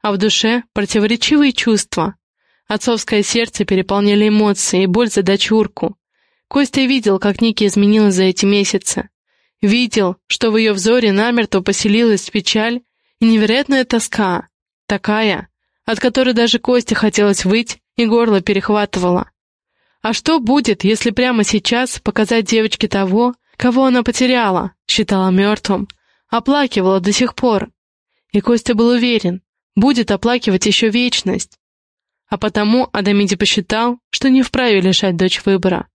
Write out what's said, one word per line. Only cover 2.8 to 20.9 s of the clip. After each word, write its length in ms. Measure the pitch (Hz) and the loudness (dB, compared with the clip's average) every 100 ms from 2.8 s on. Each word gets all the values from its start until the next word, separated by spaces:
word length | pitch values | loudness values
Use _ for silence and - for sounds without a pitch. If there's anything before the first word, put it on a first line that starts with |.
| - 226 - 214 | -2 -4 -2 -2
сердце 420 | 202 233 233 - | 0 -2 -4 -4
переполняли 640 | 190 190 190 202 202 208 214 | -2 0 0 0 2 2 4
эмоции 560 | 208 214 196 - 180 | 4 2 0 -2 0
и 20 | 185 | 2
боль 220 | 180 240 | 2 0
за 140 | - | 0
дочурку. 760 | 190 196 - 220 208 - 196 - _ _ _ _ _ | 0 0 2 0 0 -4 -8 -8 _ _ _ _ _
Костя 340 | 277 285 - | -2 -2 0
видел, 360 | 262 269 214 190 | 0 0 0 0
как 220 | 202 196 | 0 0
Ники 260 | 226 208 208 | -2 0 0
изменилась 480 | 202 202 214 208 | 2 2 4 2
за 100 | 185 | 2
эти 200 | 190 185 196 | 0 2 0
месяцы. 640 | 202 196 196 - - - _ _ _ _ _ | 0 0 -2 -4 -8 -10 _ _ _ _ _
Видел, 560 | 208 233 247 - 190 190 _ | 0 0 0 0 -2 -4 _
что 240 | - 233 | -4 0
в 60 | 220 | 2
ее 160 | 220 | 0
взоре 400 | 202 190 247 226 | 0 2 2 2
намертво 480 | 196 226 240 214 196 | 2 0 0 0 -2
поселилась 680 | 185 196 214 214 233 202 - | -2 -2 0 2 2 0 -2
печаль 520 | 214 - 220 220 240 _ _ _ _ | -6 -2 -2 -2 -4 _ _ _ _
и 80 | 226 | 2
невероятная 580 | 226 214 233 285 269 | 4 2 0 0 0
тоска, 640 | 254 233 - - 196 175 - _ _ _ _ | 0 -2 -2 -2 -2 -2 -6 _ _ _ _
такая, 600 | 202 - 214 220 180 196 _ _ _ | -6 -2 -2 0 -2 -8 _ _ _
от 160 | - 226 | -8 -2
которой 320 | 254 262 254 | -2 0 0
даже 260 | 233 233 233 | 2 0 0
Косте 360 | - 247 233 | 0 -2 0
хотелось 500 | 208 214 208 208 196 | -2 0 2 0 0
выть 340 | 185 220 233 - _ - | 0 0 -2 -10 _ -4
и 100 | 233 | 0
горло 340 | 233 233 202 | 2 2 0
перехватывало. 880 | 185 196 - 208 202 - 180 170 - _ _ _ _ _ _ _ | 0 -2 0 -2 -2 -2 0 0 -4 _ _ _ _ _ _ _
«А 120 | 214 | -6
что 260 | 226 - 320 | -4 0 -2
будет, 420 | 226 285 240 202 | 2 0 0 0
если 280 | 190 | 0